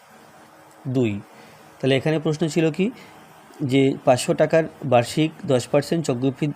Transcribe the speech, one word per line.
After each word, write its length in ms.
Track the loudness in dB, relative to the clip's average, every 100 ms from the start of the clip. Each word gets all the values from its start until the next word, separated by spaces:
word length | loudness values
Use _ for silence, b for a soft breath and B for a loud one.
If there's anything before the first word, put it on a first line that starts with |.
| -20 -20 -20 -20 -20 -20 -20 -14 -4 0
দুই। 160 | 0 -2 -10 B B B B -6
তাহলে 160 | 0 0
এখানে 160 | 0 -2
প্রশ্ন 180 | -2 -2 -2
ছিল 120 | 0 0 0
কি 80 | -4 -4 B B B -20 -20 -8 0
যে 100 | 2 2 2 2
পাঁচশো 260 | 2 2 0
টাকার 240 | 2 2 0 -6 2
বার্ষিক 380 | 2 2 -2 -2 -2 -2
দশ 100 | -2 2
পার্সেন্ট 280 | -2 0 -2 -2
চক্রবৃদ্ধি, 380 | -2 -2 -2 -6